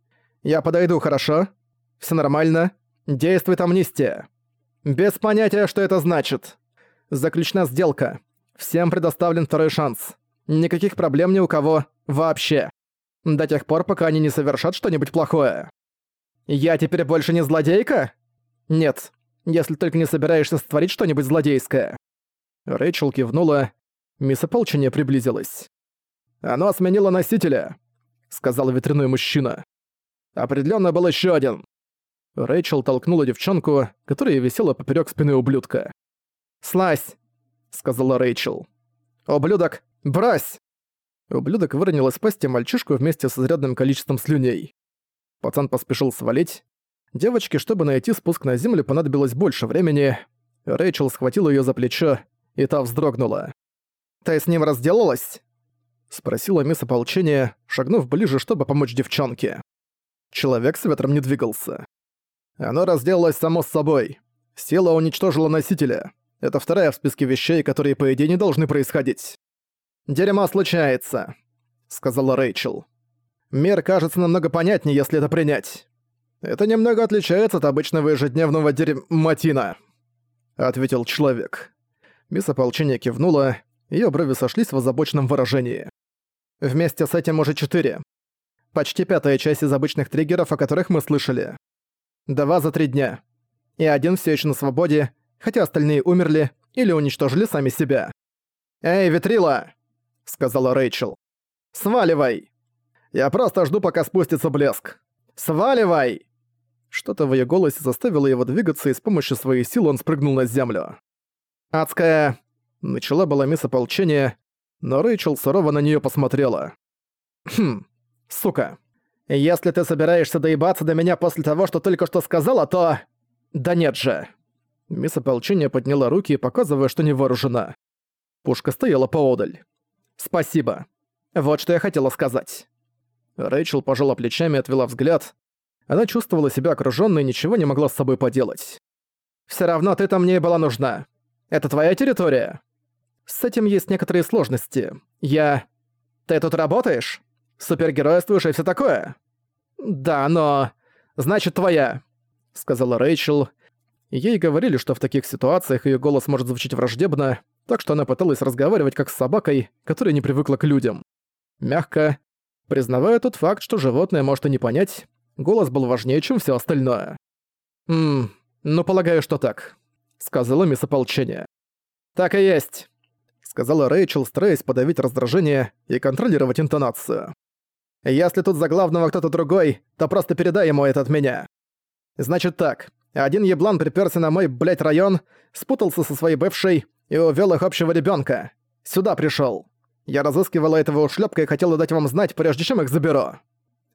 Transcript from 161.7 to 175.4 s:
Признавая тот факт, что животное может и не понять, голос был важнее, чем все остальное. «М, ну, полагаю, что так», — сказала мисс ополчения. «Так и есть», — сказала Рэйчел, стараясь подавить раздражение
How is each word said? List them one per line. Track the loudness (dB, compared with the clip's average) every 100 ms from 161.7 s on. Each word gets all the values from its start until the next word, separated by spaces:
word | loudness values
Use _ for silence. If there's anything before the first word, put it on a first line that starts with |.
| -2 -2 0 0 0 _ _ _ _ -4
Признавая | -2 0 0 2 2
тот | 0 0
факт, | -2 -2
что | -4 -2
животное | 0 2 0 0
может | 0 0 0
и |
не | 0
понять, | 0 0 -2 -4 -20 _ _ -6
голос | 0 2 2
был | 0 0
важнее, | 0 0 0
чем | 0 -2
все | 0
остальное. | -2 0 0 0 -2 -4 -14 _ _ _ _ _ _ -4
«М, | 0 0 0 -4 -8 _ _
ну, | -2 -2
полагаю, | 2 0 2 2
что | 0 -2
так», — | -2 -4 -14 -20 _ _ _ -18
сказала | -6 -2 2 2
мисс | 2 0
ополчения. | -2 -2 -2 -2 -4 -6 -14 _ _ _ _ _ _
«Так | -2 0
и | 4
есть», — | 4 2 -2 -10 -20 _ _ _ _ _
сказала | -12 -6 0 2 4
Рэйчел, | 4 2 0 -2
стараясь | 0 2 2
подавить | 0 0 0 0
раздражение | -2 -2 0 2